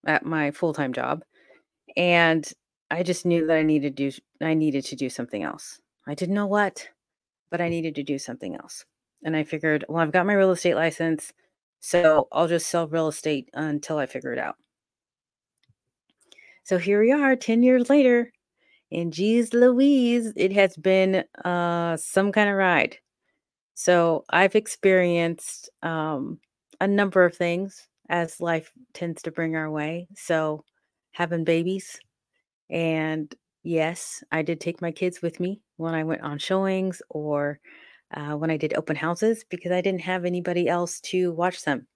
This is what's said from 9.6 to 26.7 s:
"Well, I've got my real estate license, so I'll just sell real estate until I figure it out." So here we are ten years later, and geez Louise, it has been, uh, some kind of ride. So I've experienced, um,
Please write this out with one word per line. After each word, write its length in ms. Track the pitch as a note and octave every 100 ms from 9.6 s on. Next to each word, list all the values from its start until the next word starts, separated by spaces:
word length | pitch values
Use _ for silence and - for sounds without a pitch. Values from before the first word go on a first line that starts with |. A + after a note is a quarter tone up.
| D#3+ D3+ -
"Well, 140 | E3
I've 100 | D#3+
got 140 | F#3 F#3
my 80 |
real 180 | G3+ F#3+
estate 220 | F3+ F3 D#3
license, 560 | E3 - E3 D#3+ - _ _ _ _ _
so 480 | - F3 E3 D#3 -
I'll 160 | D3 E3+
just 200 | E3+ -
sell 200 | E3+ D#3+
real 200 | D#3+ D#3+
estate 420 | D3+ D#3 C#3+ B2+
until 440 | - D#3 D3 - D#3
I 80 | C3
figure 260 | C3 C3
it 60 | B2
out." 160 | C3+ - _ _ _ _ _ _ _ _ _ _ _ _ _ _ _ _ _ - - _
So 140 | - F3+
here 220 | F3+ G#3
we 120 | A3+
are 240 | C#4+ C#4 B3+
ten 260 | - A3+
years 280 | B3 B3+ B3
later, 420 | C#4+ B3+ A#3+ A#3+ _ _ _ _ _ _
and 200 | E3+ E3+
geez 420 | D3+ G#3 A#3 A3+
Louise, 760 | A#3+ B3 B3 C#4 C#4 A#3+ A#3+ A3+ -
it 160 | F#3+
has 240 | G3+ F#3+ D#3+
been, 480 | F#3 F#3+ F#3+ F#3+ - -
uh, 520 | F3+ F3 F3 E3+ E3+ E3
some 340 | - F#3+ G3+
kind 180 | G#3 G3+
of 60 | G3
ride. 420 | F#3+ D#3+ - - _ _ _ _ _ _ _
So 500 | - - F3 E3+ D#3+ -
I've 260 | E3+ F#3+ G#3+
experienced, 1120 | G#3+ - G3 F#3 F3 E3+ E3+ E3 - - - _
um, 580 | E3 D#3+ D#3 C#3+ - D#3 _ _ _